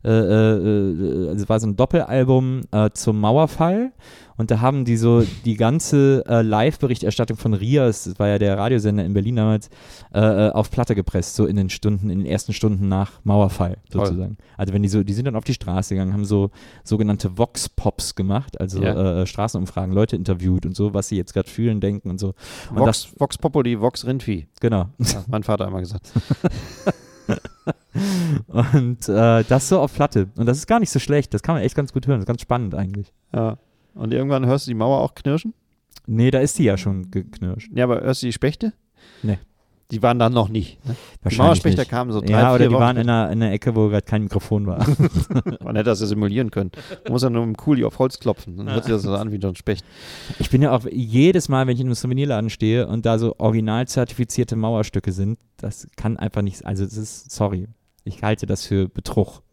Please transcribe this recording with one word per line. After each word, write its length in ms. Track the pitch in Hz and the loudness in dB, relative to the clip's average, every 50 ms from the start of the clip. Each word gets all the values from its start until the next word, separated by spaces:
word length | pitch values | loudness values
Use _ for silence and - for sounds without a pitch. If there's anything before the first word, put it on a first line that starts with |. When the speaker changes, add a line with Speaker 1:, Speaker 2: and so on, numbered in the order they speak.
| - | 2
Speaker 1:
äh, 60 | 110 | 4
äh, 480 | 110 113 110 87 107 110 110 110 110 | 2 4 4 4 4 4 6 4 4
äh, 720 | 101 85 107 104 104 98 98 85 80 95 80 65 87 92 73 | 2 2 2 2 2 2 0 0 -2 -2 -2 -2 -2 -2 -2
also 140 | 82 104 101 | -2 -4 -2
es 60 | - | 0
war 100 | 110 110 | 0 0
so 60 | 113 | 0
ein 80 | 107 101 | -2 2
Doppelalbum, 840 | 107 127 - - 170 - - 117 135 127 131 131 131 131 131 131 131 - - | 0 0 2 2 0 0 0 0 2 4 4 4 2 2 0 -4 -4 -6 -2
äh, 200 | - 107 107 107 | 0 2 2 2
zum 280 | _ - - 113 107 107 | _ -2 -2 0 0 2
Mauerfall. 720 | 104 107 117 151 160 147 - - 165 170 190 214 247 262 _ - - - - - - - _ | 2 4 4 4 2 2 0 -2 0 0 0 0 -2 -4 _ -16 -20 -20 -20 -20 -20 -14 _
Und 140 | - 113 110 | -6 0 0
da 120 | 120 107 | 0 2
haben 220 | 120 131 139 139 127 | 2 2 2 2 0
die 140 | 120 117 | 0 2
so 260 | 113 113 117 117 117 113 92 - - - | 4 4 6 6 6 4 4 -2 -4 -4
die 100 | 117 107 | -4 0
ganze, 680 | 107 113 117 139 165 - - 151 143 139 139 135 127 - | 2 2 2 2 0 0 2 2 4 6 6 4 2 2
äh, 140 | - 117 117 | 2 2 2
Live-Berichterstattung 960 | 113 110 104 107 117 151 156 - - 127 123 - - 101 - - 117 - 110 | 2 2 2 2 2 0 0 0 -2 -2 -2 -2 -2 -2 0 -2 -2 -2 -4
von 160 | - - 117 107 | -4 -2 -2 0
Rias, 520 | 92 104 117 139 147 131 117 110 - - | 0 0 2 2 4 4 2 0 -2 -8
das 120 | 92 90 | -10 -4
war 100 | - 104 104 | 0 0 2
ja 100 | 101 101 | 2 2
der 180 | 104 101 98 | 2 2 2
Radiosender 480 | 101 101 120 131 113 104 107 104 104 87 | 0 0 0 0 2 2 2 0 0 -2
in 80 | 87 101 | 0 0
Berlin 220 | 101 98 113 123 | 0 0 0 0
damals, 340 | 117 107 110 110 104 - - - - - - - - - _ - | 2 2 2 2 0 -2 -8 -20 -20 -20 -20 -20 -20 -20 _ 0
äh, 340 | 101 107 110 104 98 107 | 2 2 4 4 4 2
äh, 40 | 107 | 2
auf 200 | - - 107 - | 2 0 -2 0
Platte 240 | - 127 120 - 113 | -2 -2 0 0 0
gepresst, 400 | 101 92 - - 92 85 - - | 0 -2 -2 -2 -4 -4 -2 0
so 100 | - 107 | 0 0
in 100 | 76 98 | 2 2
den 140 | 101 95 90 | 0 0 -2
Stunden, 400 | - - - 107 104 95 98 107 | -4 -2 -2 -2 -2 0 -2 -2
in 80 | 90 98 | -2 -2
den 60 | 95 | -2
ersten 240 | 67 87 101 - - | -2 -4 -4 -4 -6
Stunden 360 | 104 - - 107 104 95 101 | -4 0 0 0 0 0 0
nach 240 | 95 95 95 101 - - - - | 0 0 0 -2 -4 -8 -6 -2
Mauerfall 540 | 101 101 104 101 95 92 - 92 90 92 - _ _ | 2 4 4 4 2 2 -2 -2 -4 -4 -10 _ _
Speaker 2:
Toll. 140 | - - 101 | -4 -2 -2
Speaker 1:
sozusagen. 300 | 95 90 92 92 95 104 - - _ - | 0 -2 -4 -6 -8 -10 -14 -18 _ -8
Also 160 | - 95 95 95 | -6 -4 -2 0
wenn 80 | 101 | 0
die 80 | 104 98 | 0 2
so, 140 | 98 107 95 | 2 2 0
die 100 | 104 98 | 0 -2
sind 120 | 110 123 | -2 -2
dann 100 | 139 113 | -2 -4
auf 80 | 110 - | -4 -2
die 100 | - 123 | -4 -4
Straße 400 | - - 87 87 95 98 - 101 | -4 -4 -4 -2 -2 -2 -2 -2
gegangen, 200 | 95 95 92 95 | -2 0 -2 -2
haben 120 | 104 104 | -2 0
so 240 | 98 104 101 98 98 - - - - - - - | 2 2 2 2 0 -4 -10 -20 -20 -20 -20 -4
sogenannte 540 | - 110 107 113 104 104 - - 98 90 | -2 0 2 2 2 0 0 -2 -4 0
Vox-Pops 760 | 104 117 - - - - - _ - - 104 - - - - - | 0 -2 -2 -2 -10 -10 -6 _ -2 -2 -2 -2 -2 -10 -8 -4
gemacht, 440 | - 92 95 101 117 135 - - - | -4 -2 -2 -2 -2 -4 -6 -8 -8
also, 220 | - 95 95 95 | -6 -6 -2 -2
Speaker 2:
Ja. 400 | 98 107 104 - 95 95 85 90 | 0 0 0 0 0 0 0 0
Speaker 1:
äh, 40 | 95 | -2
Straßenumfragen, 680 | 95 - - 104 113 - 90 92 90 - 95 95 92 92 | -2 -2 -4 -4 -4 -2 -4 -6 -4 -4 -6 -4 0 2
Leute 220 | 98 110 - - | 2 2 0 0
interviewt 500 | - 92 101 92 87 90 92 90 90 - | -4 -2 -2 -2 0 2 0 0 2 0
und 100 | 87 92 | -4 -2
so, 200 | 95 101 107 101 | -2 -2 0 0
was 120 | 101 95 - | -2 -2 -2
sie 60 | 107 | -4
jetzt 160 | 95 90 - - | -4 -4 -2 -4
grad 120 | 98 92 | -4 -4
fühlen, 320 | - - - 113 117 110 104 | -4 -4 -2 0 0 0 0
denken 300 | 92 98 101 98 _ 98 | 0 -2 -2 -4 _ -8
und 100 | 90 95 | -6 -4
so. 140 | 101 95 90 _ - - - - - - | -4 -6 -6 _ -16 -20 -18 -18 -16 -6
Und 60 | - - | 0 2
Speaker 2:
Vox, 60 | 131 117 110 - - - | 4 4 4 0 -6 -12
Speaker 1:
das 80 | - - | -4 -4
Speaker 2:
Vox 180 | 143 - - | -4 -4 -2
Populi, 420 | - - 160 151 156 123 123 120 104 | -4 -4 0 0 2 2 2 0 0
Vox 260 | 107 127 - - - | 0 -2 -2 -2 -6
Rindvieh. 420 | 123 131 135 - - 101 82 76 _ _ - | -4 -4 -4 -4 -4 -4 -4 -6 _ _ -2
Speaker 1:
Genau. 280 | - 117 113 95 90 92 - | 0 0 2 0 0 -2 -4
Speaker 2:
Ja, 260 | - 123 98 - 101 95 | -4 -2 -2 -2 -4 -4
mein 160 | 120 110 107 107 | -4 -4 -4 -2
Vater 220 | - 107 101 98 | -2 -2 -2 -2
hat 60 | 98 | -6
immer 80 | 95 92 | -6 -8
gesagt. 300 | 90 87 107 - - - - 117 - - 139 - - - - - - - - - - - - - - - - - - | -8 -8 -10 -12 -12 -4 -4 -4 -2 -2 -4 -2 0 -2 -2 -2 -12 -14 -16 -4 -4 -4 -4 -4 -16 -20 -20 -12 -6
Speaker 1:
<laughs> 560 | - - - _ - - _ _ 147 - _ _ _ - - 196 202 190 180 175 165 147 - 107 | -6 -6 -6 _ -20 -20 _ _ -8 -8 _ _ _ -6 -4 -4 -2 -2 -2 -2 -2 -2 -4 -4
Und, 600 | - - 117 120 - 127 147 123 123 123 - - - | -4 -2 -2 0 2 2 2 2 0 -4 -6 -4 -2
äh, 340 | 98 107 113 117 113 113 110 | 2 4 4 6 4 4 4
das 260 | - 127 135 - - | 2 2 0 2 2
so 100 | 190 180 | 2 2
auf 140 | 139 139 - | 2 0 0
Platte. 340 | - 143 143 - 113 95 98 _ | -2 -2 2 2 0 0 0 _
Und 100 | - 117 | -2 0
das 120 | 117 127 | 0 0
ist 100 | 147 - | -2 0
gar 120 | - 220 240 | 0 0 0
nicht 100 | 208 - | 0 0
so 100 | - 139 | -2 -4
schlecht. 340 | - - 147 147 139 - - | 0 2 0 0 0 -2 -6
Das 100 | 104 - | -4 -2
kann 120 | - 165 | -2 -2
man 80 | 160 95 | 0 -2
echt 120 | 127 - | -2 -2
ganz 180 | - 143 - - | -2 -4 -2 -4
gut 140 | 131 - | -4 0
hören. 100 | 139 139 110 | 0 0 0
Das 40 | 92 | 0
ist 40 | |
ganz 140 | - 117 - | -4 -6 -6
spannend 340 | - - 120 123 117 98 - | -4 -4 -2 -2 -2 -4 -4
eigentlich. 380 | - 98 95 98 104 98 _ _ _ _ _ - | -4 -6 -4 -6 -8 -10 _ _ _ _ _ -4
Speaker 2:
Ja. 240 | 120 113 113 110 - _ _ _ _ _ _ _ | -2 -2 -2 -4 -8 _ _ _ _ _ _ _
Und 200 | - 113 110 123 | -8 -6 -2 -2
irgendwann 320 | 127 135 139 143 131 131 | -2 0 0 0 0 2
hörst 200 | 120 135 139 - | 0 0 0 -2
du 40 | 127 | -4
die 40 | 120 | -4
Mauer 260 | 107 110 123 139 135 | -2 0 2 2 0
auch 120 | 131 139 _ | 0 -2 _
knirschen? 380 | - - 143 139 165 - 226 - _ _ _ _ _ _ _ _ - _ | -6 -4 -2 -2 -2 -4 -6 -12 _ _ _ _ _ _ _ _ -16 _
Speaker 1:
Nee, 240 | - 107 113 120 131 | -4 0 4 4 4
da 80 | 131 131 | 4 4
ist 180 | 135 143 - - | 2 0 0 2
die 40 | 151 | 2
ja 140 | 110 95 | 2 2
schon 340 | 95 - 101 98 95 90 92 | 2 -2 -4 -4 -4 -6 -6
geknirscht. 580 | - 98 90 - - - 95 90 95 104 - 220 202 | -6 -8 -8 -8 -12 -8 -6 -6 -6 -8 -10 -8 -2
Speaker 2:
Ja, 120 | 123 123 | 0 0
aber 160 | 123 120 - | 2 0 0
hörst 220 | - 131 131 - - | 0 -2 -2 -2 -4
du 20 | |
die 60 | 120 113 | -6 -4
Spechte? 400 | - - 135 151 - 226 214 - _ _ _ _ _ _ - _ - | -2 -2 -2 -2 -2 -6 -6 -6 _ _ _ _ _ _ -20 _ -6
Speaker 1:
Nee. 160 | - 107 101 - - _ _ _ _ _ _ _ _ _ | -4 -4 -4 -4 -6 _ _ _ _ _ _ _ _ _
Speaker 2:
Die 100 | - 110 | -4 2
waren 160 | 113 120 120 | 2 2 4
dann 160 | 123 117 113 123 | 4 2 4 4
noch 160 | 120 107 98 | 2 0 2
nicht, 340 | 110 110 - - - - - | -2 -4 -4 -6 -12 -14 -10
ne? 80 | 131 117 - - - - - | -10 -10 -10 -12 -20 -20 -6
Die 60 | - | -4
Speaker 1:
Wahrscheinlich 120 | 90 87 | -4 4
Speaker 2:
Mauerspechte 440 | 113 131 165 165 - - 160 - - | 6 6 6 6 6 4 2 2 2
Speaker 1:
nicht. 80 | 127 - | 0 -2
Speaker 2:
kamen 200 | - 120 123 123 | -2 -4 -4 -2
so 80 | 107 107 | -4 -2
drei, 100 | - - | 0 2
Speaker 1:
Ja, 180 | 107 - 120 127 | 4 6 6 6
oder 80 | 127 123 | 6 6
Speaker 2:
vier 80 | 131 123 | 6 6
Speaker 1:
die 40 | 113 | 6
Speaker 2:
Wochen 80 | - | 4
Speaker 1:
waren 160 | 120 120 127 | 4 4 2
in 60 | 117 117 | 2 0
Speaker 2:
später. 100 | 120 117 113 110 | 2 2 2 2
Speaker 1:
einer, 60 | 82 | 0
in 120 | 92 113 113 | 0 0 0
einer 80 | 107 | 0
Ecke, 240 | 98 104 - 127 113 | 0 0 -2 0 2
wo 140 | 110 107 104 | 2 2 4
gerade 120 | 104 101 | 2 0
kein 220 | - - 113 107 104 | 0 0 -2 -2 -2
Mikrofon 420 | 98 - 98 - - 110 104 104 | -2 -2 -4 -2 0 -2 -2 0
war. 140 | 101 90 - | -2 -2 0
Speaker 2:
<laughs> 840 | 113 139 143 - - - - 175 - - - 127 - 180 135 - - | 2 2 4 4 2 2 2 0 -2 0 -2 -2 -2 -2 -8 -8 -8
Man 120 | 117 113 | -4 -2
hätte 80 | 107 107 120 | 0 2 2
das 80 | 110 98 | 0 0
ja 80 | 110 | 0
simulieren 420 | 101 104 104 104 101 101 123 127 107 | -2 0 0 0 0 0 -2 -4 -2
können. 220 | - - 98 90 - - - - - - _ | -4 -4 -6 -6 -8 -14 -16 -16 -16 -14 _
Man 100 | - 123 | -4 -2
muss 80 | 123 | 0
ja 80 | 127 127 | 0 0
nur 160 | 117 117 117 | 0 0 -2
mit 100 | 113 107 | -2 -4
dem 20 | |
Kuli 260 | - - 151 147 123 113 | -4 0 0 2 2 0
auf 160 | 110 - - | -2 0 -2
Holz 200 | 131 123 - - | -2 -2 -2 -4
klopfen. 380 | - 117 101 - - - 85 | -4 -4 -4 -4 -8 -16 -12
Dann 140 | 92 104 104 | -10 -8 -4
hört 140 | 107 117 - | -4 -4 -2
sich 80 | 120 113 | 0 -2
das 100 | 104 92 | -2 0
so 100 | 95 98 | -2 -2
an 180 | 101 107 110 | -2 -4 -4
wie 80 | 104 95 | -6 -4
so 100 | 98 95 | -4 -4
ein 60 | 90 | -6
Specht. 300 | - - - 101 90 - - - - - - - - - - - - | -4 -4 -4 -4 -4 -6 -18 -20 -20 -20 -20 -18 -18 -14 -16 -8 -8
Speaker 1:
Ich 100 | - - | -2 0
bin 140 | - 127 147 | 4 4 4
ja 80 | 139 123 | 4 2
auch 100 | 117 110 - | 0 0 -4
jedes 560 | - 123 127 107 110 127 143 175 185 180 - | -6 -6 -4 0 4 6 6 6 6 4 2
Mal, 200 | - 135 131 131 | 2 0 0 2
wenn 80 | 131 123 | 0 0
ich 60 | 123 | -2
in 60 | 131 | 0
einem 80 | 127 120 | -2 -2
Souvenirladen 540 | - - 127 127 131 143 143 123 107 110 110 | -2 -2 -2 -2 0 0 0 0 -2 -2 -4
stehe 380 | - - 110 110 110 123 113 | -2 0 0 2 2 2 0
und 180 | - 98 113 110 | 0 -4 -2 0
da 140 | 113 113 110 | 0 2 2
so 160 | 113 113 - | 0 -2 -2
original 500 | - - 110 113 113 110 107 107 117 127 | 0 0 0 2 2 0 0 -2 -2 -4
zertifizierte 680 | - - 131 123 - - - 123 - - - 120 - 120 | -2 -2 -2 -2 -2 -2 -6 -6 -4 -2 -4 -2 -2 -2
Mauerstücke 560 | 113 110 113 117 107 107 - - 98 - 101 | -2 -2 0 0 0 -2 -2 -4 -4 -4 -2
sind, 260 | 90 95 98 104 113 _ _ _ _ | -4 -2 -2 -4 -4 _ _ _ _
das 300 | - - 101 - - - - _ | -10 -10 -10 -10 -12 -18 -20 _
kann 220 | - - 113 117 | -6 -4 -4 -4
einfach 240 | - 95 92 - 104 | -4 -6 -4 -2 -2
nicht, 240 | 101 98 92 - - | -4 -4 -6 -8 -8
also 180 | - 101 95 98 | -8 -4 -4 -4
es 140 | - 107 | -6 -6
ist, 320 | 107 110 - - - - - | -10 -10 -10 -14 -20 -18 -18
sorry, 360 | - - 110 101 101 90 92 110 113 _ _ _ _ _ _ | -4 -4 -2 -2 -2 -4 -8 -10 -16 _ _ _ _ _ _
ich 200 | 104 95 - - | -14 -10 -6 -2
halte 240 | 104 110 - - | -2 -2 -2 -2
das 180 | 104 104 - - | -4 -4 -4 -2
für 240 | - 101 98 95 92 | -2 0 0 0 -2
Betrug. 540 | _ - - - - 107 98 - - - _ _ | _ -10 -8 -2 0 0 0 -2 -4 -20 _ _